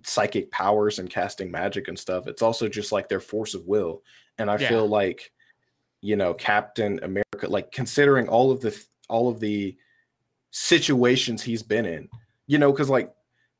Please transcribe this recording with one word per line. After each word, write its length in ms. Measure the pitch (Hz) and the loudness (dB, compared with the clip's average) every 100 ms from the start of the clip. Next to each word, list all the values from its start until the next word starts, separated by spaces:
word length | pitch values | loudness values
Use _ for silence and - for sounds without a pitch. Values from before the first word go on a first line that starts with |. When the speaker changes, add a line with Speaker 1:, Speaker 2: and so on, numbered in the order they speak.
Speaker 1:
psychic 460 | - - 107 104 - | -4 0 0 0 -4
powers 460 | - 98 107 104 104 | -2 2 2 2 -2
and 120 | 92 | -6
casting 400 | - 98 - 92 | -4 -4 -4 -8
magic 380 | 87 98 98 - | -4 -4 -4 -8
and 100 | 92 | -10
stuff. 280 | - 92 - | -6 -6 -6
It's 140 | - | 0
also 260 | 113 113 110 | 0 2 -2
just, 240 | 104 101 | -4 -4
like, 160 | 101 - | -4 -2
their 120 | 95 | -4
force 340 | - 107 110 | -4 -6 -6
of 120 | 92 85 | -8 -2
will. 360 | 104 87 82 _ _ _ - | 0 0 -6 _ _ _ -6
And 120 | 104 | -2
I 80 | 107 | 0
Speaker 2:
Yeah. 0 | |
Speaker 1:
feel 300 | 127 113 107 | 2 2 2
like, 440 | 104 95 - - _ _ _ _ _ _ _ | 2 0 -2 -12 _ _ _ _ _ _ _
you 140 | 101 104 | -4 0
know, 180 | 90 | 0
Captain 640 | 85 - 104 107 - 104 98 | -2 0 0 0 -4 -2 -2
America, 440 | 92 95 107 - - | -4 -4 -4 -6 -4
like, 240 | 101 - | -4 -4
considering 560 | - 117 - 143 135 110 | -8 -4 4 4 4 4
all 240 | 117 131 | 4 4
of 80 | 123 | 2
the 100 | 113 | -2
th-, 140 | - - _ - | -6 -12 _ -4
all 200 | 113 123 | 0 0
of 120 | 110 | -2
the 380 | 107 104 98 - _ _ _ _ _ _ _ | -2 -2 -4 -8 _ _ _ _ _ _ _
situations 880 | - - 170 - 131 123 127 - 113 | -6 2 2 4 4 4 4 0 -6
he's 200 | 120 113 | -6 -6
been 220 | - 110 104 | -2 -2 -2
in, 240 | 80 - - _ _ - | -6 -12 -20 _ _ 0
you 120 | 147 | 4
know, 140 | 143 | 4
'cause, 180 | 139 139 | 4 4
like, 240 | 135 - _ _ _ _ _ | 2 0 _ _ _ _ _